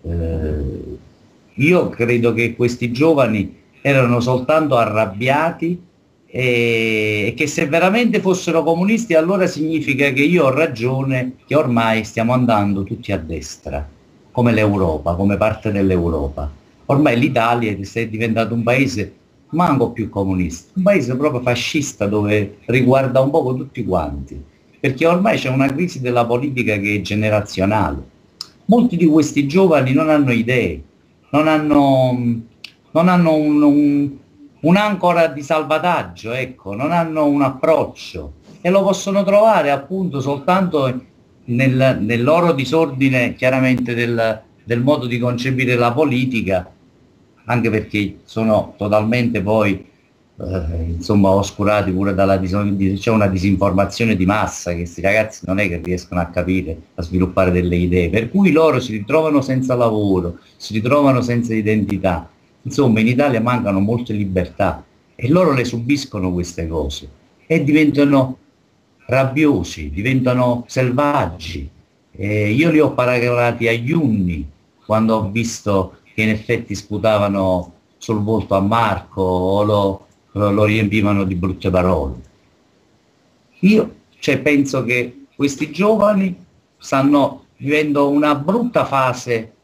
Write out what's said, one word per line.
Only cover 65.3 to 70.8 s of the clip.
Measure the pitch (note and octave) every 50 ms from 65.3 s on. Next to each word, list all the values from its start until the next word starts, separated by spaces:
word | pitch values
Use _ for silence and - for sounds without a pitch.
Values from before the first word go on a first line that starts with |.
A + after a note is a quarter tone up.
| D3+ F#3 F#3 D#3 C3+
le | B2+ A#2
subiscono | - - A#2 A#2 B2 C#3+ C#3 - - - G#2 F#2 F#2
queste | F2 F2 E2+ - - - E2
cose | D#2+ E2 D#2+ D2 C2+ - - - - - _ _ _ _ _ _
e | _ D#3+ E3 C#3
diventano | C#3+ D3 D#3 D#3 D3 C#3 C#3+ C#3+ C#3+ C#3+ C3+ B2+ B2+ C3 _ _ _ _ _ _ _ _ _ _ _ _ _ _
rabbiosi, | - B2 C3+ C3+ B2 B2 D3+ D#3 D3 C3 F#2+ E2 - - D#2+ D#2 D2+
diventano | D2+ F#2 G#2 C3 C3+ C3 B2+ B2+ B2 B2 B2 B2 A#2+ A#2+ A#2+
selvaggi. | - - C3